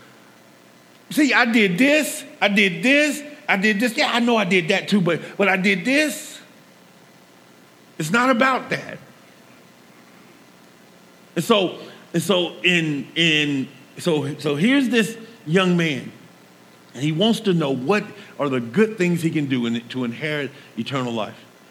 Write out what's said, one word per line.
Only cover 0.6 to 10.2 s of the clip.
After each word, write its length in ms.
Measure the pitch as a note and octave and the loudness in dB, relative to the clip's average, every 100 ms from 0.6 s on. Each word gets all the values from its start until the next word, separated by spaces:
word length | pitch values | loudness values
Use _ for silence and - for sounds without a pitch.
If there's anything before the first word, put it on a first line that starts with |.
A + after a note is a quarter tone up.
| - - - - - | -20 -20 -20 -20 -6
See, 240 | - C#4+ | 0 4
I 100 | G#3+ | 4
did 320 | A#3+ A3+ G3+ F3 | 4 4 4 4
this, 480 | C4+ D4+ C4+ - - - | 4 4 0 -6 -12 -2
I 80 | G3+ | 0
did 340 | G3+ G3 E3 | 4 2 2
this, 400 | A#3+ C#4+ D4+ B3 - - - | 2 2 2 -2 -10 -10 -4
I 120 | F#3+ | 0
did 200 | G#3+ G3+ | 2 2
this. 180 | A#3+ C4 | 0 0
Yeah, 140 | C#4 | 0
I 100 | A#3+ | 0
know 160 | A#3+ A3+ | 2 2
I 80 | |
did 240 | F#3 F#3 E3 | 2 0 2
that 200 | F#3+ - | -2 0
too, 120 | G3+ | 0
but, 180 | E3+ D3+ - - | 2 -2 -4 -2
but 120 | G3 | 0
I 80 | F#3+ | 2
did 260 | G3 F#3+ | 0 0
this." 560 | A#3 C#4 D4+ - - - - - - - - - - - - - - - - - - - | 0 0 0 -4 -12 -18 -20 -20 -20 -20 -20 -20 -20 -20 -20 -20 -20 -20 -20 -20 -16 -10
It's 120 | D#3 | -2
not 200 | A#3 B3+ | 2 2
about 400 | A#3 C4 B3+ - | 2 2 0 -2
that. 280 | D3 - - - - - - - - - - - - - - | -6 -8 -16 -18 -20 -20 -20 -20 -20 -20 -20 -20 -20 -20 -20